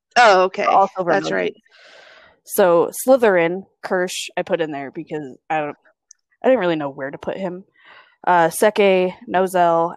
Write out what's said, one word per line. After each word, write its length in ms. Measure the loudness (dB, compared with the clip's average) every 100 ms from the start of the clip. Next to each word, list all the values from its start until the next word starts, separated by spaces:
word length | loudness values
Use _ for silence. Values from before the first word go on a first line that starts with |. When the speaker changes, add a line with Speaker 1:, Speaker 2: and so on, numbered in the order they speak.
| _ 4
Speaker 1:
Oh, 280 | 6 6
okay. 200 | 2 -2
Speaker 2:
Also 400 | 0 2 2 -2
Speaker 1:
That's 220 | -2 -2 -2
Speaker 2:
remote. 100 | -4
Speaker 1:
right. 180 | -4 -8 _ _ -20 -20 -20 -20 _ _
Speaker 2:
So 460 | -8 0 4 4 2 -2 2
Slytherin, 600 | 4 4 2 0 -4 -12 _
Kirsch, 480 | -6 -4 -4 -6 -10 -8
I 60 |
put 180 | -4 -4
in 100 | -4
there 180 | -8 -12
because 460 | -14 -10 -10 -10 -14 -8
I 100 | -6
don't, 160 | -6 -10 _ _ _ _ _ _
I 60 | 0
didn't 120 | 0
really 160 | 0 -2
know 120 | -6
where 220 | -8 -12
to 80 | -10
put 180 | -10 -8
him. 280 | -8 -10 -18 _ _ -20 _ _ 0
Uh, 220 | 2 2
Seke, 680 | 2 0 2 2 4 0 -4 -4
Nozel, 640 | -2 0 2 2 2 0